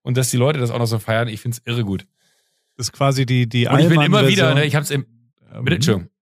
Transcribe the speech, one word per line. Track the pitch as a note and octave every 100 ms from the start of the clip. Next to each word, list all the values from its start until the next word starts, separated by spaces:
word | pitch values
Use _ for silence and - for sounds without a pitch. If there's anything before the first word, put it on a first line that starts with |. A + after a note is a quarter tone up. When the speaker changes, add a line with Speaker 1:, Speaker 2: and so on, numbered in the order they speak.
Speaker 1:
und | C3+ B2+
dass | B2+
die | B2
Leute | C3 D3+
das | A#2+
auch | B2
noch | A#2
so | A2+
feiern. | - A2 A#2
Ich | A2+
find's | B2 A#2 A#2+
irre | A#2+
gut. | G2+ F#2+ - _ _ _ _ _ _ -
Speaker 2:
Das | A#2+
ist |
quasi | - C#3 C3+ B2
die, | B2+ A#2
die | A#2+ A#2
Speaker 1:
Und | C#3
ich | E3
bin | D#3+
immer | D3+ G#3 -
wieder, | F#3+ E3
Speaker 2:
Allmann-Version. |
Speaker 1:
ne, | C#3+
ich | D3+
hab's | D3 D3
im, | C#3+ - _ _ _ _
Speaker 2:
Ähm, | A2
Speaker 1:
bitte, | A#2+ -
Entschuldigung. | D3+ G2 - _